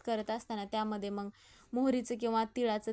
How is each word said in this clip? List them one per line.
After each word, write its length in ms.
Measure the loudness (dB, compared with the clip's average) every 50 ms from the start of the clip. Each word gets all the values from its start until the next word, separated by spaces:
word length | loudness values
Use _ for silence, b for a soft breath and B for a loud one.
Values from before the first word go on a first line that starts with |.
| -2
करत 240 | -2 -2 -2 -2 -2
असताना 340 | -4 -4 -4 -4 -6 -6 -4
त्यामध्ये 440 | -4 -2 -2 0 0 -2 -4 -4 -4
मग 200 | -4 -6 -6 -8 -10 B B B B B B B B
मोहरीचं 420 | 2 4 4 4 2 2 0 -2 0
किंवा 260 | 0 2 2 2 2 0 0
तिळाचं 360 | 0 2 2 2 2 0 -2